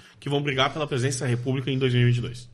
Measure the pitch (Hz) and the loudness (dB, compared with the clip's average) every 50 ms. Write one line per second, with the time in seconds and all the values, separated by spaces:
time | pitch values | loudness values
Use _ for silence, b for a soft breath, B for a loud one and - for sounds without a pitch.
0 | b b b b - 139 143 143 143 147 131 127 135 143 - 160 151 139 151 123 | b b b b -8 -4 -2 -2 -2 -2 0 0 0 0 0 -4 -4 -2 -2 -2
1 | 123 135 120 - 151 123 120 120 123 139 127 135 123 139 135 131 135 127 123 123 | 0 -2 -2 -2 -2 -2 -2 -2 0 -2 -2 -2 -2 -2 -2 0 2 2 4 6
2 | 123 120 120 120 110 85 - - - - | 6 4 4 2 0 -4 -8 -12 -16 -18